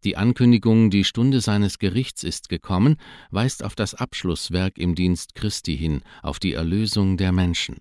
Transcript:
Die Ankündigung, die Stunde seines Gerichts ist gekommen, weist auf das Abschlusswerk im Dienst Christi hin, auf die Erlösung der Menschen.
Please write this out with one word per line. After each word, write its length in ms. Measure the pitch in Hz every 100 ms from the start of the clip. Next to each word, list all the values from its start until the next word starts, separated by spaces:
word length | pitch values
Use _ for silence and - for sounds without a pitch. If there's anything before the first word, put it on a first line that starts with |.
Die 120 | 104 -
Ankündigung, 720 | 107 123 123 117 113 113 110
die 140 | 98
Stunde 360 | 95 - 127 135
seines 380 | 110 104 101 -
Gerichts 440 | 98 98 127 -
ist 260 | - - -
gekommen, 500 | 85 - 92 127 151 - - -
weist 340 | 98 123 -
auf 100 | 101
das 200 | - 104
Abschlusswerk 840 | - 127 - 92 80 - 90 92 -
im 160 | 87
Dienst 400 | 85 90 87 -
Christi 420 | - 107 - - 73
hin, 260 | 80 71 - -
auf 160 | 73 69
die 140 | 92
Erlösung 640 | 62 82 98 110 107 98 92
der 160 | 95
Menschen. 460 | 92 90 85 - -